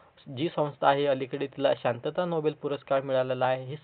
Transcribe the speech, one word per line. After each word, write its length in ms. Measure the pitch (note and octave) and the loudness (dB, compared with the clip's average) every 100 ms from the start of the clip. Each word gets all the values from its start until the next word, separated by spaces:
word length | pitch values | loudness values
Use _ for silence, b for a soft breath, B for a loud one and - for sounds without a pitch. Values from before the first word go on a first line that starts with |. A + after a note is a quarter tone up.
| B _ - B2+ | B _ -14 -6
जी 120 | E3 - | -4 -2
संस्था 320 | D3 B2+ C#3+ | -4 2 4
आहे 180 | C#3 C#3+ | 4 2
अलीकडे, 400 | C3 C3 C#3 C#3 | 0 -2 -4 -6
तिला 280 | - C#3 | 0 2
शांतता 500 | - C3 A#2+ D3+ D#3 | 2 0 -2 -4 -4
नोबेल 280 | F3+ E3 D3+ | -2 0 0
पुरस्कार 480 | D3 D3 C#3 - C3+ | -2 -4 -6 0 0
मिळालेला 460 | C#3 C3 B2+ B2+ B2+ | 2 0 0 0 2
आहे, 180 | C3 | 0
ही 120 | B2+ D3+ | -4 -6